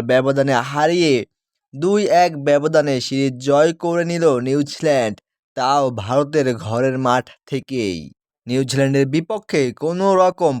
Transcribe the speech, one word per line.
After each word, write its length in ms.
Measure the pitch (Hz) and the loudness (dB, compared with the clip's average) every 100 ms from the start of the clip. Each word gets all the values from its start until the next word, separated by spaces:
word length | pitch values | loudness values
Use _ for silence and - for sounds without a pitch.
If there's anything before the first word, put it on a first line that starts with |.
ব্যবধানে 520 | 117 127 131 139 139 127 | 2 2 2 0 2 0
হারিয়ে 520 | 127 139 156 175 165 127 101 _ _ _ _ | 0 -2 0 2 2 0 -2 _ _ _ _
দুই 260 | 135 175 208 202 165 | -6 0 0 4 4
এক 160 | 180 151 | 4 0
ব্যবধানে 500 | 139 143 151 160 147 131 | 0 2 4 2 2 -2
সিরিজ 340 | - 135 139 123 | -2 -2 -2 -2
জয় 320 | 131 143 160 | 0 4 2
করে 320 | 165 170 170 | 0 -2 -2
নিল 200 | 170 170 165 123 | -2 0 2 2
নিউজিল্যান্ড, 760 | 127 143 143 - 156 135 113 101 _ _ _ - | 0 -2 -4 -4 0 0 0 -6 _ _ _ -4
তাও 280 | 131 143 135 117 | 0 0 0 -4
ভারতের 500 | 101 131 147 151 131 113 | -2 -2 0 0 0 -2
ঘরের 380 | 98 117 131 131 | -4 -2 -2 0
মাঠ 260 | 127 127 - - _ | 0 0 -2 -18 _
থেকেই। 520 | 135 - 131 104 87 71 - _ _ - | -10 -6 -4 -4 -6 -12 -20 _ _ -6
নিউজিল্যান্ডের 600 | 127 135 135 135 139 135 | -4 -2 0 0 2 0
বিপক্ষে 560 | 151 165 214 - 165 127 - | -2 -4 -10 -4 -2 -2 -4
কোনো 280 | 151 180 196 | -6 -2 0
রকম 380 | 190 185 180 170 127 | 4 2 2 -2 -2